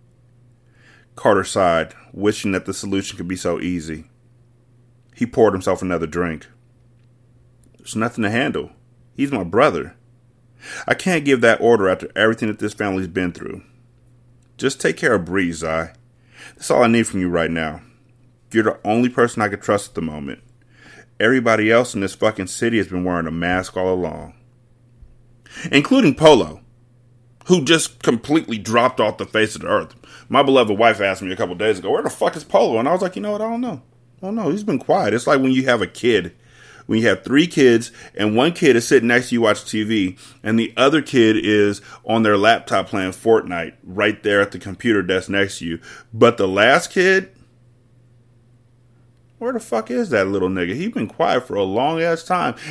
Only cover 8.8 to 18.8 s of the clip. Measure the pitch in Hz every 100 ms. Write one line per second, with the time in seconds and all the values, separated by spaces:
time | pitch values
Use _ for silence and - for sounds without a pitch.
8.8 | _ _ _ - 139 135 87 101 143 87
9.8 | - - _ _ _ _ _ _ - -
10.8 | - 120 - 165 143 131 117 110 113 117
11.8 | 95 92 - - 110 113 113 104 104 -
12.8 | 104 95 95 92 90 80 - - - _
13.8 | _ _ _ _ _ _ _ - 135 -
14.8 | 165 - 151 107 85 92 90 82 80 80
15.8 | 82 - _ _ _ - - - - -
16.8 | 120 117 113 98 90 87 82 82 80 76
17.8 | - _ _ _ _ _ _ 113 107 -